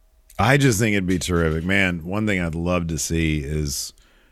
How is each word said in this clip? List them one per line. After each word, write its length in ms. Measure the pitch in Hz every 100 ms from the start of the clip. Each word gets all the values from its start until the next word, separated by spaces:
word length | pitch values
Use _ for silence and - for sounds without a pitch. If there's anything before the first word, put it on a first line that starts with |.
| _ _ _ -
I 180 | 104 143
just 200 | 139 101
think 160 | 110
it'd 140 | 101 92
be 100 | 92
terrific. 460 | - 87 82 78
Man, 400 | 85 98 95 87
one 200 | 80 101
thing 160 | 107 95
I'd 140 | 85
love 320 | 80 87 90 85
to 120 | 78
see 420 | - 82 80 78
is 520 | 69 78 73 69 - - _ _ _